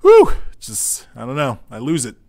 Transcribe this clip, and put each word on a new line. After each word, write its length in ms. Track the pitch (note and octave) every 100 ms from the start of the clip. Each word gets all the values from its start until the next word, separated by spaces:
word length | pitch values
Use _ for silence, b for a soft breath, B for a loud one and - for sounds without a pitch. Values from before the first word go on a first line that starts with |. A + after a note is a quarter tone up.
Whew, 320 | F#4+ A4 E4 B B -
just, 480 | - G#2+ - - _ A#2
I 100 | A#2
don't 100 | C#3+
know. 240 | C#3 G#2+ -
I 80 | G#2+
lose 280 | C3 E3 A#2+
it. 100 | -